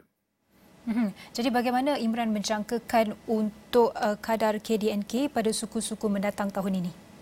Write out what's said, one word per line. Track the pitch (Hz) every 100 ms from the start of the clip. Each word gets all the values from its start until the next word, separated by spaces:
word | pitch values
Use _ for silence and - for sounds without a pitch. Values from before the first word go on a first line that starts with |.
| - _ _ _ _ _ - - 240
Mhm. | 220 208 - - -
Jadi | 247
bagaimana | 240 247 247 277 277
Imran | 226 233 226
menjangkakan | 208 196 214 208 233 - 233 214 202 -
untuk, | 220 214 - - 240 226
uh, | - 214 208
kadar | - 220 220 214
K | - 220
D | 208
N | 208
K | 202 226 285
pada | 233 220
suku-suku | 214 214 226 - 214 214
mendatang | 202 202 202 202
tahun | 202 196 190
ini? | 175 - - -